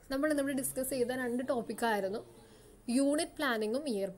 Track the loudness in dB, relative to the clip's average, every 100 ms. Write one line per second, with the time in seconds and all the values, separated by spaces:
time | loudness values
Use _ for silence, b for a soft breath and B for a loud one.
0 | -6 0 2 2 2 0 -2 -4 -2 0
1 | 0 0 0 -2 0 -2 -2 -2 0 2
2 | 0 -4 -8 B B B B B 0 2
3 | 4 2 -2 -2 0 0 0 0 -2 -2
4 | -2